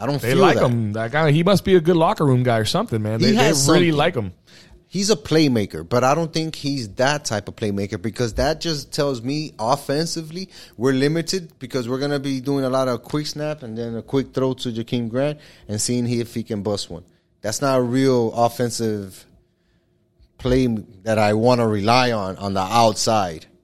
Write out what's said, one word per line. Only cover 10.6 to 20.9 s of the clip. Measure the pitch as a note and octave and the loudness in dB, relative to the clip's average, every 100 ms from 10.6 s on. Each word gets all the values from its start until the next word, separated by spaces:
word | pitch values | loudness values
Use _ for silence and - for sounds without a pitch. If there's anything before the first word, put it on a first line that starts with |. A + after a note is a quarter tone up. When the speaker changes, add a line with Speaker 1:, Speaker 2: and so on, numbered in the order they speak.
| - - | -20 -2
Speaker 1:
we're | B2+ | 0
limited | C3 C#3+ D#3+ E3 F#3+ E3 - | 2 2 0 -2 -6 -8 -14
because | B2 C3 A#2 | -8 -6 -4
we're | B2+ | -4
gonna | C#3+ C#3+ | -2 -4
be | C#3 C3+ | -4 -4
doing | B2+ C#3 | -4 -2
a | C3 | 0
lot | C3 C3 | 0 0
of | A#2+ | -4
quick | - D3+ D3 | -4 -6 -6
snap | D3 D3+ D3+ | -8 -8 -8
and | A#2 A2 | -10 -8
then | A#2 A2+ | -8 -8
a | |
quick | - C#3 C3 | -2 -2 -2
throw | - C3 | -2 -2
to | B2+ B2+ | -2 -6
Jakeem | A2+ A2+ B2 A#2 | -6 -4 -4 -2
Grant | A#2+ C#3+ D3 - - - | -2 -4 -6 -14 -20 -10
and | G#2 | -6
seeing | - B2 A#2+ | -2 -2 -2
he, | A#2+ | -2
if | A#2 | -4
he | - | -8
can | A2 G#2+ | -6 -6
bust | G2 G#2 - | -2 -4 -6
one. | E2+ F2+ _ _ _ | -14 -16 _ _ _
That's | G2+ A2+ | -8 -2
not | C#3 C3 | 0 2
a | |
real | B2 B2+ C3+ B2+ A2+ | 2 2 2 4 2
offensive | A2+ A#2+ - A#2+ A2 A2+ G#2+ G2 - - _ _ _ _ _ _ _ _ _ - _ | 2 0 2 -4 -2 -4 -4 -8 -14 -20 _ _ _ _ _ _ _ _ _ -20 _
play | C3 B2+ B2+ A2 F2 | 0 2 2 -2 -8